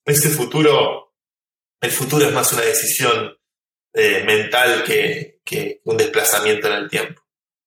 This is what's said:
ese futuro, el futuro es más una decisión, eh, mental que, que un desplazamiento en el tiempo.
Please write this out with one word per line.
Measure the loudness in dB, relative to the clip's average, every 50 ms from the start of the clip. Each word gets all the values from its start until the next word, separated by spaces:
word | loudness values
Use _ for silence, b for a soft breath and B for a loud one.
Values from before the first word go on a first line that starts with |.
| -2
ese | 0 0 2 2 0
futuro, | 0 -2 -4 -2 0 2 4 4 4 4 2 0 -2 -8 -12 _ _ _ _ _ _ _ _ _ _ _ _ _ _ -8
el | -6 -4
futuro | -4 -4 -4 0 2 2 2
es | 2 2
más | 0 0 0 0
una | 0 0
decisión, | 0 0 0 -2 -2 -2 0 0 0 0 0 -2 -8 -12 _ _ _ _ _ _ _ _ _ _ _ 0
eh, | 2 2 4 2 0 0
mental | 0 0 0 0 0 0 2 2 2 2 0 -2
que, | 0 0 0 0 0 -4 -6 -8 -14 _ _ -14
que | -8 -8 -6 -6 -6 -10 -10 -6
un | -4 0
desplazamiento | 0 0 0 0 0 0 2 0 0 2 0 0 0 0
en | -2 -2
el | -2 -6 -6
tiempo. | -6 -6 -6 -6 -10 _ _ _ _ _ _ _ _ _ _